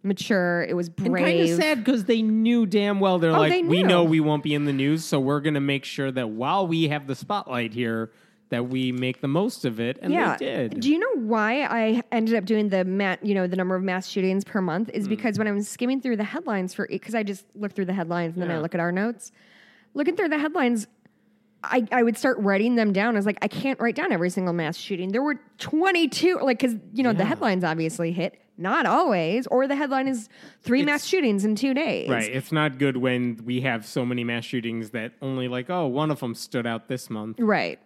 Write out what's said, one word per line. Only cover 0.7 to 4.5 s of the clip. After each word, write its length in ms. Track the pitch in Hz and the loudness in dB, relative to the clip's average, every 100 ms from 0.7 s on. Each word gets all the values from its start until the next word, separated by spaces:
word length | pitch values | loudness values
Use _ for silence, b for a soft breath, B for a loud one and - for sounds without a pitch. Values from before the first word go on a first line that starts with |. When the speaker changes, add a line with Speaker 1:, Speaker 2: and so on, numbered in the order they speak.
Speaker 1:
was 140 | 175 170 | -2 -4
Speaker 2:
And 100 | - | -2
kinda 140 | 190 | 0
Speaker 1:
brave. 440 | - 175 - 165 170 | 2 4 4 4 4
Speaker 2:
sad 280 | 311 277 214 | 2 2 2
'cause 200 | 247 196 | 2 2
they 180 | 226 | 2
knew 420 | 220 220 226 240 214 | 4 4 4 4 4
damn 340 | 208 202 196 | 2 2 4
well. 200 | 190 180 | 4 4
They're 100 | 165 160 | 4 6
Speaker 1:
Oh, 40 | |
Speaker 2:
like, 120 | 156 | 4
Speaker 1:
they 80 | - | 4
Speaker 2:
"We 220 | 170 175 | 4 4
Speaker 1:
knew. 40 | 185 | 6
Speaker 2:
know 160 | 180 | 6
we 160 | 170 160 | 6 4
won't 220 | 151 151 | 4 2
be 140 | 147 | 2